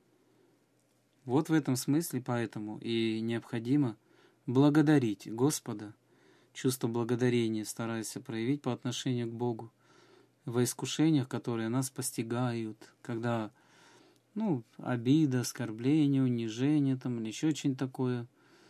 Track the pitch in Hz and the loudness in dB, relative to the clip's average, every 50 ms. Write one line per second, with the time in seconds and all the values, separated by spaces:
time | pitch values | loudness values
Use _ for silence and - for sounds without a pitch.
0 | _ _ _ _ _ _ _ _ _ _ _ _ _ _ _ _ _ _ _ _ | _ _ _ _ _ _ _ _ _ _ _ _ _ _ _ _ _ _ _ _
1 | _ _ _ _ - 127 120 143 165 - 160 160 - - 131 123 - - 139 156 | _ _ _ _ -6 0 2 2 2 4 2 2 4 2 0 0 2 2 2 2
2 | 175 - - 127 127 - 123 120 117 104 - 113 107 107 107 110 - 113 117 113 | 2 0 -4 -6 -2 -2 -2 0 -2 -2 -4 -6 -8 -8 -8 -8 -6 -2 0 0
3 | 113 113 110 110 110 113 117 117 113 - - 117 113 120 135 147 143 127 104 - | 0 0 0 -2 -2 -2 -4 -4 -6 -6 -6 -4 0 2 2 4 4 2 0 -4
4 | _ _ _ _ _ _ _ _ - - 120 131 143 147 143 156 151 147 156 143 | _ _ _ _ _ _ _ _ -4 0 4 6 6 8 8 6 6 8 6 6
5 | 123 113 101 - - - 107 113 127 147 151 - - - 117 104 107 104 107 _ | 4 2 -2 -2 -6 -8 -2 2 2 2 2 0 -6 -8 -10 -10 -10 -14 -16 _
6 | _ _ _ _ _ _ _ _ _ _ - - - 135 127 - - 117 113 120 | _ _ _ _ _ _ _ _ _ _ -10 -4 -2 -2 -2 0 -2 -2 0 0
7 | 120 113 123 117 123 123 120 120 117 110 110 110 107 - - - 117 113 113 113 | 0 0 0 2 2 2 4 4 2 2 0 -2 -4 -6 -6 -6 -6 -4 -4 -4
8 | 110 - - 101 - - 113 110 113 120 143 147 - 131 120 120 - 127 120 - | -6 -6 -8 -10 -10 -8 -6 -4 -2 -2 -2 -2 -2 -4 -4 -4 -4 -6 -6 -4
9 | - 139 127 123 120 117 117 113 120 120 117 110 117 117 _ _ _ _ - - | -4 -2 -2 -2 -2 -4 -4 -4 -4 -4 -4 -4 -8 -16 _ _ _ _ -20 -20
10 | - _ - - _ _ _ _ - - 117 120 123 120 - - - 131 - - | -20 _ -20 -20 _ _ _ _ -10 -4 0 0 0 0 0 -4 -6 -6 0 2
11 | 151 160 160 143 123 131 - 117 - - 120 113 113 113 117 131 135 131 - - | 4 4 4 2 0 0 -4 -6 -4 -4 -4 -2 -2 -2 0 0 -2 -2 -4 -6
12 | 120 - - - 117 113 120 120 127 123 117 117 113 110 107 - - - - _ | -6 -6 -4 -4 -4 -4 -2 -2 -2 -2 -2 -2 -4 -6 -8 -12 -18 -20 -20 _
13 | - - 123 113 113 123 117 117 110 104 - _ _ _ _ - - - - - | -10 -8 -6 -4 -2 -2 -2 -2 -2 -4 -10 _ _ _ _ -20 -20 -20 -20 -20
14 | - _ _ _ _ _ - 208 220 214 165 127 113 _ _ - 151 - 127 131 | -20 _ _ _ _ _ -8 -4 0 0 0 0 -2 _ _ -10 -6 -4 -4 -2
15 | 113 123 139 160 160 143 127 127 120 - - - 123 110 110 110 117 131 147 160 | 2 4 4 4 4 2 2 0 -2 -2 -6 -6 -8 -8 -6 -4 0 2 4 4
16 | 151 143 139 135 135 127 123 117 117 113 107 113 131 143 151 151 143 135 131 131 | 4 4 2 2 2 2 0 0 -2 -4 -4 -2 0 2 2 4 2 2 0 -2
17 | 131 131 123 117 113 110 107 - - 160 156 - - 147 131 131 139 131 131 - | -2 -4 -4 -4 -4 -6 -6 -2 0 0 0 0 0 -2 -2 -2 -4 -6 -4 -2
18 | 131 127 123 120 120 - _ _ _ _ _ - - - | -2 -2 -2 -2 -6 -10 _ _ _ _ _ -20 -20 -20